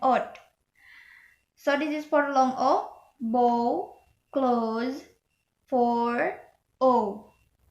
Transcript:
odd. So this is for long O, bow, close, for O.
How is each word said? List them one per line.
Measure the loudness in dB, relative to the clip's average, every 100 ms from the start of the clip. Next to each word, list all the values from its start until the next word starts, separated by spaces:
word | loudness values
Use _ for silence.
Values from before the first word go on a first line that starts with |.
odd. | 0 0 0 -10 -20 _ _ _ _ -20 -20 -20 -20 _ _ _
So | -2 -2
this | -2 -6
is | -2
for | 0 0
long | 2 0 2
O, | 0 0 -2 -12 -20 _
bow, | -4 2 2 2 0 -2 -6 -14 _ _ _
close, | -2 0 0 0 -4 -4 -6 -12 _ _ _ _ _ _
for | 0 0 0 -2 -2 -4 -6 -14 _ _ _
O. | 2 2 0 -6 -14 _ _ _ _